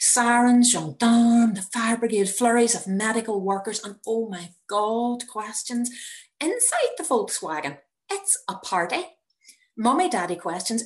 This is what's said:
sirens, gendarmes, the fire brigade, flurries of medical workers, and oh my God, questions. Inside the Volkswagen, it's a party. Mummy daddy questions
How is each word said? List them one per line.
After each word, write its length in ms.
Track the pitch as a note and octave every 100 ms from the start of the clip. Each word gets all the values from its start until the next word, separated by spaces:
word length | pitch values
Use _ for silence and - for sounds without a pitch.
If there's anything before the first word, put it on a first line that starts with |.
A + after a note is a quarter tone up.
sirens, 720 | - - A#3+ A#3+ A#3+ B3 A#3+
gendarmes, 840 | E3+ D#3+ C#3 A#3 A#3 A#3 A#3 A#3
the 80 | F#3+
fire 340 | - A#3 A3+ A#3
brigade, 340 | A#3 G#3 F#3+
flurries 440 | - B3 A#3 A#3
of 140 | F#3+ -
medical 520 | F#3+ A3 A3+ A3+ G#3
workers, 380 | F#3+ G3 G3 G3+
and 160 | G#3 G3+ -
oh 220 | A3+ A3+
my 240 | F#3 F3 - -
God, 640 | G#3 G#3 A3+ A#3+ A#3+ -
questions. 600 | G#3+ G#3+ A3+ - A#3+ A#3+ - - - - _
Inside 560 | D4+ A#4+ B4 E5+ C#5 -
the 80 |
Volkswagen, 760 | D#4+ B3 G3+ - E3+ D#3 C#3 C#3+ _ _ _
it's 260 | G4 - - -
a 80 | F#3+
party. 640 | - F#3 F3 - - _ _ _ _ _ _ -
Mummy 320 | A3+ C#4+ F#4
daddy 260 | A3+ F3
questions 480 | F3 F3+ F3 - A3+